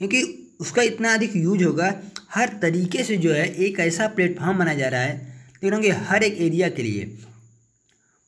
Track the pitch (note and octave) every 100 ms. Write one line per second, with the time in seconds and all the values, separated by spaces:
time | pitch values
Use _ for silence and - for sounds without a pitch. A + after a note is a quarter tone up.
0 | G3 B3+ - - - - - A#3+ A#3 -
1 | A3+ A3 G#3+ F#3+ E3 G3+ F3 C#3+ F#3 G3+
2 | - - - A3 A#3+ - E3+ E3+ F3+ C4
3 | A#3+ G#3 E3 D3 F3+ F3 G3 F#3+ E3+ E3+
4 | A3 G#3+ F3+ F3 E3 G3 E3 D3 C3 B2+
5 | B2+ D#3 - - - - G3 G#3+ G#3+ F3
6 | - G3+ A3 G3+ E3 E3 F3 - A2+ G2+
7 | F#2 - - - - _ _ _ _ _
8 | _ _